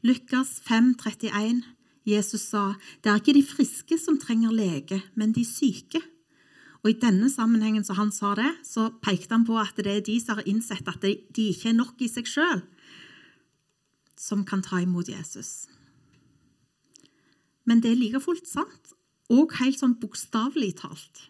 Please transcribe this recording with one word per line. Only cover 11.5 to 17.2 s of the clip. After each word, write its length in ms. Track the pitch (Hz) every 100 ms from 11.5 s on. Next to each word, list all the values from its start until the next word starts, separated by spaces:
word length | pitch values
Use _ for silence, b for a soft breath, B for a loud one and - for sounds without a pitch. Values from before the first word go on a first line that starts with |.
ikke 240 | 175 226
er 20 | 226
nok 160 | 240 -
i 100 | 240
seg 220 | 240 226
selv, 320 | - 330 233 - B B B B B B B B _ _ _ _ _ _ -
som 280 | - 208
kan 160 | 196 196
ta 160 | 185 185
imot 280 | 180 175 175
Jesus. 580 | 190 160 - - - - b b b b b b b _ _ _ _ _ b b b